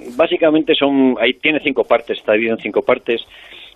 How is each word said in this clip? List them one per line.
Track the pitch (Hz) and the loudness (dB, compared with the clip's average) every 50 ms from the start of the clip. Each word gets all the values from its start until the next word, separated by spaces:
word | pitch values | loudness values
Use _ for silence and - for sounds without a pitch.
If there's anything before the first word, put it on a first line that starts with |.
| - 123 120 | -18 -8 -2
básicamente | 131 165 170 175 - 170 156 151 160 147 160 156 | -2 0 0 0 0 2 2 2 2 2 0 0
son, | - 143 139 139 135 131 131 123 - | 0 0 0 2 2 2 2 2 0
ahí | 117 127 127 | 0 -2 -2
tiene | _ - 156 156 139 | _ -2 -2 -2 -2
cinco | - 147 131 - - | -2 -2 -2 -2 0
partes, | - 123 117 - - - - | 2 0 0 0 -2 -8 -6
está | - - 107 | -2 0 0
dividido | 107 117 113 113 | 0 0 -2 -4
en | 110 | -4
cinco | - 110 101 107 - | -6 -4 -4 -2 0
partes, | - 127 127 - - 117 113 - - - - - - - - - - - | 0 -2 -2 -2 -4 -4 -4 -6 -12 -20 -20 -20 -20 -20 -20 -20 -20 -18